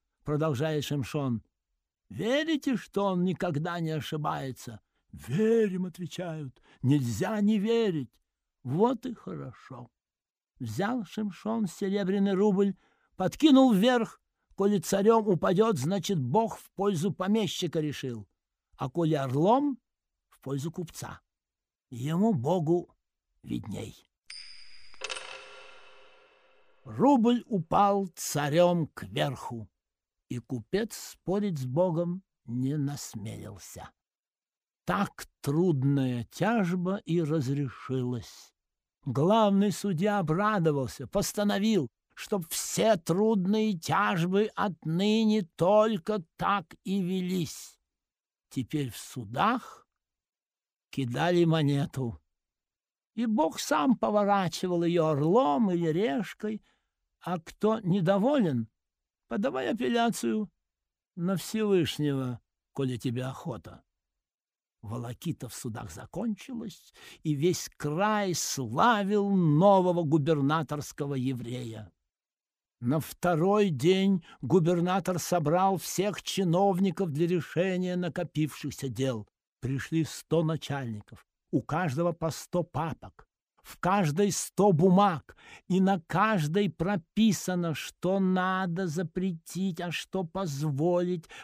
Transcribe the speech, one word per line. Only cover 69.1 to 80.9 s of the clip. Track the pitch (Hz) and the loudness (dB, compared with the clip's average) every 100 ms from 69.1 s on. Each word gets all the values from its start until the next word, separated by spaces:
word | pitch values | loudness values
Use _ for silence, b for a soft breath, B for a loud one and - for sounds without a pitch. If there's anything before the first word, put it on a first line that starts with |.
| 208 202 | 0 2
нового | 190 165 147 196 196 180 175 | 4 4 6 6 6 4 2
губернаторского | 160 156 139 151 139 160 147 151 - - 143 135 | 2 2 2 2 2 0 -2 -8 -10 -8 -6 -4
еврея. | 127 123 117 123 120 110 101 _ _ _ _ _ _ _ _ - | -4 -4 -6 -10 -10 -12 -16 _ _ _ _ _ _ _ _ -6
На | 120 151 | -2 -2
второй | - - 180 160 185 208 202 | -2 -2 0 2 2 4 2
день | 135 156 190 196 196 B B | 2 2 4 4 2 B B
губернатор | 120 180 160 175 180 190 180 180 | 2 4 4 2 2 0 0 -4
собрал | - 175 147 175 196 185 | 0 0 2 2 2 0
всех | - - 202 - | -4 -4 -4 -4
чиновников | - - 185 175 202 185 196 - 185 | -6 -2 2 4 4 4 0 0 -4
для | 143 170 | 0 0
решения | 180 - 156 190 180 180 | 0 -2 -2 0 0 -2
накопившихся | 180 175 180 170 - 151 - 143 - 139 | -2 -4 -4 -6 -2 -2 -2 -10 -8 -8
дел. | 110 131 113 101 _ _ _ | -4 -2 -4 -8 _ _ _
Пришли | 123 135 - 165 | -6 -6 -2 -2
сто | 156 - - 160 | -2 -6 -2 0
начальников, | 156 160 - 139 123 | 0 -2 -6 -8 -6